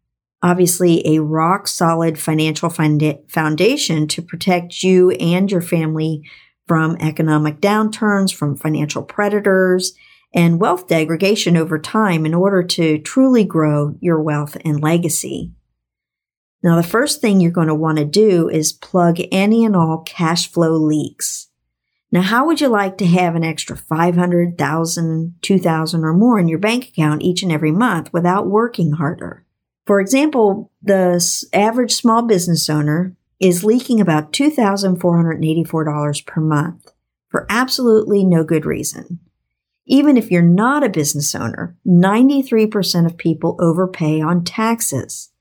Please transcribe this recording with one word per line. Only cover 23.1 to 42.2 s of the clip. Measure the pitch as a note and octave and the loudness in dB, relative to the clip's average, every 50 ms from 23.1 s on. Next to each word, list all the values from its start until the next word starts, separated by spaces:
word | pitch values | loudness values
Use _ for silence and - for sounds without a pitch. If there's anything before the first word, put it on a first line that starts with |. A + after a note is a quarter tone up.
| E3+ F3+ F3+ E3+ E3 | 4 4 2 2 0
an | E3 E3 | -2 -2
extra | D#3+ D#3 D#3 - - - | -4 -4 -6 -8 -10 -12
five | - - - D#3+ D#3 E3+ F3+ F3 | -12 -8 -6 -2 0 0 2 2
hundred, | E3+ F3+ F3+ F3 F3 F3 F3 E3+ | 2 0 2 2 2 0 0 -2
thousand, | - D3+ C#3 D3+ D#3+ E3 E3 E3+ E3+ E3 D#3+ D#3+ D#3+ E3 E3+ E3+ _ - | -4 -4 -2 -2 -2 -4 -4 -4 -4 -4 -2 -2 -4 -4 -6 -10 _ -2
two | - G3+ F#3 | 0 0 2
thousand | F#3 F3 D#3+ D#3+ D#3+ D#3 E3+ E3 D#3+ | 2 0 -2 -2 -2 -2 -2 -2 -2
or | D#3 D#3+ | 0 2
more | F3+ A3 B3 B3 G#3 | 4 4 4 4 4
in | F3 E3+ | 2 0
your | D#3+ - | 0 0
bank | G3 G#3+ A#3 B3 C4 - | -2 -2 -2 -2 -4 -6
account | - - D#3 D3+ D3+ D3+ | -4 0 0 0 0 0
each | - F3+ F3 F3 - | 0 -2 -2 -2 -2
and | F#3 E3 | -2 -2
every | D3+ D#3+ D#3 | 0 0 0
month | D#3 F#3 A#3+ B3 G3 E3 - - - | 0 0 0 0 0 -2 -4 -4 -4
without | E3+ E3 F3 F3+ G3 - F3 | -2 0 0 0 0 -2 0
working | G3 G#3+ A#3 A#3+ A#3 - F3 D3+ D3 | 0 0 0 0 -2 -2 -2 -2 -2
harder? | D#3+ F3+ - F3+ F3 - F2 - - _ _ _ _ _ _ _ _ _ | -2 -4 -4 -6 -8 -12 -16 -16 -18 _ _ _ _ _ _ _ _ _
For | - G3+ G3+ | 0 0 0
example, | F#3+ G3 B3+ C4+ D4 D#4 D4+ B3+ A3 G3+ G3 - - - _ _ - | 0 0 0 0 0 0 2 2 2 2 2 -2 -6 -14 _ _ -2
the | - G3 F#3+ F#3 F3+ F3 | 0 2 2 2 2 2
s-, | F3 F3 - - - - - - | 0 0 -2 -4 -6 -8 -4 -2
average | F#3 G3+ A3 A3+ B3 B3 A3+ - | 0 0 0 2 0 -2 -2 -2
small | - - A#3 A3+ A#3 A#3+ | 0 2 2 2 2 2
business | A#3 A3 F3+ E3+ F3 E3+ D#3 - - | 2 0 0 0 0 -2 -2 0 -2
owner | D#3 D3+ D3 D3 D3+ D#3+ F3+ F#3 - _ _ _ _ - | -2 -2 0 0 0 -2 -2 -4 -6 _ _ _ _ 0
is | - F#3 F3 F3 F#3+ | 2 2 2 2 2
leaking | G#3 A3+ B3+ B3 - B3 A3 | 2 2 2 2 0 0 2
about | G3+ F3+ D#3 D3+ D3+ D3+ - | 2 2 2 0 0 -4 -2
two | - C#4 D4 | 0 0 0
thousand | D4+ C#4+ A#3 G3 G3 G3 G3+ F#3+ F#3 F3+ | 2 2 0 0 0 0 0 -2 -2 0
four | - F3+ E3+ E3+ | 0 2 2 2
hundred | E3+ E3 D#3+ - - | 2 0 -2 -2 -2
eighty-four | D#3 D#3+ E3 E3 - - D#3+ D#3 | -2 0 0 -2 -2 -2 -4 -2
dollars | D3+ D3 D3+ D3 D3 D3 - - | -2 -2 -2 -2 -4 -4 -6 -8
per | - - E3 | -8 -4 -2
month | D#3 D#3 D3+ D3 D3 E3+ E3+ - _ _ _ _ _ _ _ _ _ _ | -2 0 0 0 -2 -4 -6 -12 _ _ _ _ _ _ _ _ _ _
for | - - - - | -6 -6 -4 -2
absolutely | G3 A#3 B3+ B3+ - - B3+ A#3 A3 A3 - - G#3 G3+ F#3+ | -2 -2 -2 -2 -2 0 2 4 4 4 4 2 0 2 4
no | F#3+ F3 E3 D#3+ | 4 4 2 2
good | D#3 E3+ D#3 D#3 | 2 0 -2 0
reason. | D#3+ D3+ - D#3 - - - - - F3 E3+ _ _ _ _ _ _ _ _ _ _ _ _ _ | -2 -6 -6 -6 -8 -10 -12 -14 -14 -14 -16 _ _ _ _ _ _ _ _ _ _ _ _ _
Even | - - C4+ C#4+ D4+ C#4+ | 0 2 4 4 4 4
if | A#3+ G#3+ - | 4 2 2
you're | - F3 | 2 4
not | E3+ E3+ F3 F#3 G#3+ B3 C#4 D4 C#4 | 4 4 4 4 4 2 2 2 0
a | A3+ | 0
business | F3+ D#3+ D3 D3 - C#3+ D3 - - | 0 -2 -2 -2 -4 -4 -4 -6 -6
owner, | - - - - - - F3 - _ - | -6 -6 -8 -8 -8 -10 -12 -12 _ 0
ninety-three | - F3+ E3+ F3+ F#3+ G3+ A3 | 4 4 6 6 4 4 4